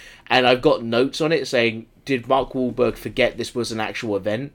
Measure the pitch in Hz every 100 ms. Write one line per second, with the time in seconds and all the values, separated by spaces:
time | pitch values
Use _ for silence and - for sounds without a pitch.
0 | - - - 127 123 127 156 113 117 117
1 | 135 - 156 160 - 123 117 113 - _
2 | - 131 117 131 123 131 123 120 117 -
3 | 120 107 120 113 113 123 113 113 101 -
4 | 113 98 104 113 139